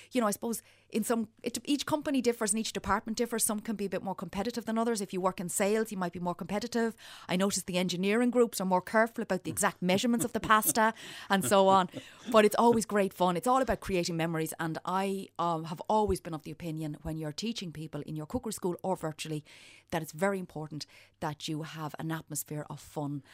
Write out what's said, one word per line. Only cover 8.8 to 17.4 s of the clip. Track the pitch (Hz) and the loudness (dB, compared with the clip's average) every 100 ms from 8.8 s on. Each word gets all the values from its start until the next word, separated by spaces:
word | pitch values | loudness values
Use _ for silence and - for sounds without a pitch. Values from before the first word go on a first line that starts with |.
careful | - 220 226 - | 4 2 2 0
about | 208 185 | -2 -2
the | - | -2
exact | - 202 - | 0 0 0
measurements | 180 196 247 233 196 | 2 4 4 2 0
of | |
the | 220 | -2
pasta | - 214 - 233 220 - - | 4 4 6 4 4 2 -14
<laughs> | - - | -14 0
and | 196 - | 2 6
so | 196 190 | 6 8
on. | 190 180 - - - - | 6 4 -4 -14 -16 4
But | 220 208 | 6 6
it's | - | 6
always | 233 233 - | 6 6 2
great | 208 190 | 0 0
fun. | - 180 175 | 2 2 2
It's | 247 | 2
all | 262 | 2
about | 254 190 | 2 -2
creating | - 185 170 165 | 0 0 0 0
memories. | 170 160 160 - | 0 0 -2 -4
And | 160 156 - | -6 -4 -4
I, | 190 196 196 - - | -2 -2 -4 -8 -4
um, | 170 160 160 | -2 -2 -4
have | 170 - | -10 -2
always | 214 208 185 | 0 2 0
been | 175 156 | -4 -10
of | |
the | 160 | -10
opinion | 151 170 156 156 151 | -10 -8 -6 -6 -6
when | 160 160 | -8 -6
you're | 151 | -6
teaching | - | -6